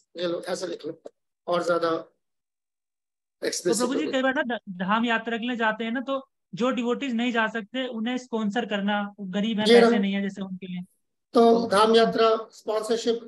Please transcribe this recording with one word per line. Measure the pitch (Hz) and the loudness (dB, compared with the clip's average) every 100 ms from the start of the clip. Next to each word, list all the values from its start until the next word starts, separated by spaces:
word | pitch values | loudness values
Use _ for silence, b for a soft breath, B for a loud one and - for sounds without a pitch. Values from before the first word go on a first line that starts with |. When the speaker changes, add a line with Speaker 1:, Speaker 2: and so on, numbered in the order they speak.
| _ 170 | _ -8
Speaker 1:
ये | 175 | -6
लो, | 175 | -4
ऐसा | 175 175 180 | -6 -6 -6
लिख | 165 156 | -8 -10
लो, | 160 - - _ _ - | -12 -18 -20 _ _ -4
और | 175 | -2
ज्यादा | 170 170 165 165 - _ _ _ _ _ _ _ _ _ _ _ _ _ | 0 0 0 -2 -6 _ _ _ _ _ _ _ _ _ _ _ _ _
Speaker 2:
तो | 156 | -6
Speaker 1:
explicit | - 180 196 | -4 -2 0
Speaker 2:
प्रभु | 247 | 0
जी, | 277 | -2
Speaker 1:
हो | 311 | -2
गया। | 269 | 0
Speaker 2:
कई | |
बार | 262 269 | 0 -2
ना | 254 226 | -4 -6
ध-, | - | -8
धाम | 180 185 220 | -8 -2 0
यात्रा | 240 226 226 226 | 0 -2 -2 -6
के | 240 | -6
लिए | 240 | -2
जाते | 226 220 | -2 -2
हैं | 226 | -4
ना, | 254 | -6
तो | 254 269 - _ _ | -4 -6 -8 _ _
जो | 160 247 | -2 -2
devotees | 254 240 240 277 | 0 -2 -2 -2
नहीं | 226 247 | -2 0
जा | 226 220 | 0 0
सकते, | 226 196 254 254 | -2 -8 -8 -6
उन्हें | 226 226 254 | -6 -4 -4
sponsor | 254 226 214 226 214 | -6 -4 -2 -2 -2
करना, | 202 202 208 202 208 | -2 -2 -2 -4 -8
गरीब | 190 202 220 208 | -6 -4 -2 0
हैं, | 220 | 6
Speaker 1:
ये | |
Speaker 2:
पैसे | 233 233 | 8 8
Speaker 1:
रहा। | 226 | 4
Speaker 2:
नहीं | 196 | 0
है | 196 | -2
जैसे | 196 196 | -4 -6
उनके | 190 185 185 | -10 -10 -10
लिए। | 180 180 _ _ _ _ | -10 -12 _ _ _ _
Speaker 1:
तो | 233 233 233 | 4 6 6
Speaker 2:
तो | 233 | 4
Speaker 1:
धाम | 196 220 226 | 4 6 6
यात्रा | 226 220 226 220 - | 4 4 4 2 -2
sponsorship, | - - 214 214 220 233 233 | -12 -4 -4 -2 -2 0 -4